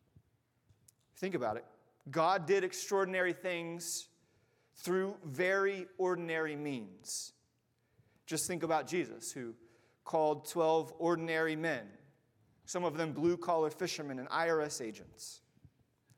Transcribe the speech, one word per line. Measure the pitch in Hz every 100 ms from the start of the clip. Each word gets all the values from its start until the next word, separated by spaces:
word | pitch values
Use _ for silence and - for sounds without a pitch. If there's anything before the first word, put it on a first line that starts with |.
| _ - _ _ _ _ _ _ _ _ _ -
Think | 190
about | 165 117 110
it. | - - _ _ 143
God | 160 160 196 156
did | 196
extraordinary | 185 - - 196 190 185 180
things | - 185 170 170 170 - - - _ _ _ _ _ _
through | - 175 185 190 208
very | 160 135 185 196 196 196 180 -
ordinary | 180 175 165 160 156 147
means. | 147 127 101 95 - - - - _ _ _ _ _ _ _ _ -
Just | 156 -
think | 170
about | 160 156 131
Jesus, | 175 120 110 -
who | 139 117 110 - _ _ _
called | - 160 151 147 -
twelve | 170 160 160 139 -
ordinary | 170 170 165 160 160 156
men, | 165 127 101 - - _ _ _ _ _
some | - 180
of | 175 151
them | 160
blue-collar | 147 170 170 180 165 156
fishermen | 156 180 - 143 131
and | 139
I | 156 165
R | 160
S | 151 -
agents. | 113 104 87 - - - _ _ - _ _ _ _